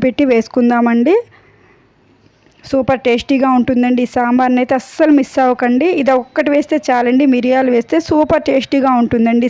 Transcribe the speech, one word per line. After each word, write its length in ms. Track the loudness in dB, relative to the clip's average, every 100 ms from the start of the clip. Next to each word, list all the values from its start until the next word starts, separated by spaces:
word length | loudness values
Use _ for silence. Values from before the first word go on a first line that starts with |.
| -4
పెట్టి 160 | 0 0 0
వేసుకుందామండి. 840 | 0 -2 0 2 0 0 2 0 -2 -14 _ _ _ _ _ _ _ _ _ _ _ _ -6
సూపర్ 300 | -4 -2 -2 0
టేస్టీగా 440 | -2 0 0 2 0
ఉంటుందండి. 440 | 0 0 0 0 -2
ఈ 20 | -2
సాంబార్ని 440 | 0 0 0 0
అయితే 120 | 0 -2
అస్సలు 320 | -4 -2 2 2
మిస్ 180 | 0 0
అవ్వకండి. 440 | 0 0 0 0 0 0
ఇది 120 | 0 0
ఒక్కటి 280 | -2 -4 0
వేస్తే 240 | 0 0 -4 -2
చాలండి, 380 | -2 0 2 2
మిరియాలు 360 | 0 0 0 0 0
వేస్తే 220 | 0 -4 0
సూపర్ 360 | 0 0 0 0
టేస్టీగా 440 | -2 -2 -2 0 0
ఉంటుందండి 460 | 0 0 0 0 -2